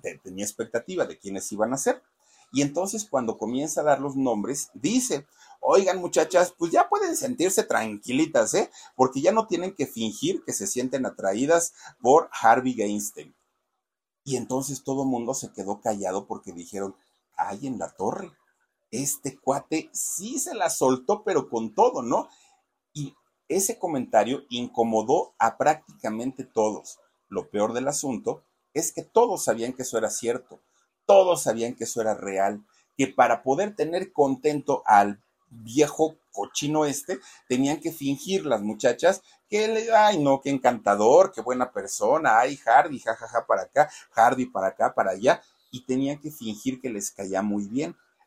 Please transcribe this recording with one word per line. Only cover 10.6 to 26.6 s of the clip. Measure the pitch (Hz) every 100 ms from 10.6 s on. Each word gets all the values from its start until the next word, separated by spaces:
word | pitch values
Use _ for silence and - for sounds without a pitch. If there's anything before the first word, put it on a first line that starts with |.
| 98
sienten | 123 127 135 110
atraídas | - 98 104 139 170 165 - - -
por | 120 151 165
Harvey | - 113 123 127 113
Weinstein". | 104 104 - - 78 _ _ _ _ _ _ _ _ _
Y | 139 123
entonces | 107 127 135 135 -
todo | 135
mundo | 135 120 117
se | 135 110
quedó | - 95 104
callado | 117 104 95 95 101
porque | - -
dijeron, | 87 85 101 98 - _ _ _ -
"Ay, | - 101 139
en | 110
la | 85
torre, | - 101 - - _ _ _ _ _ _
este | 113 143 - 135 -
cuate | - 139 - 160 151
sí | - - - 208 269
se | 359 240
la | 170
soltó, | - 135 131 - 202 208
pero | 165 -
con | 117 110 -
todo, | 240 170
¿no?". | 120 175 - _ _ _ _ _ _
Y | 147 139 - _ _ -
ese | 170 196 226
comentario | 180 143 110 113 107 135 -
incomodó | 120 123 - 117 110 110 160 - -
a | 139 -
prácticamente | 139 151 - - 113 110 127 131
todos. | - 113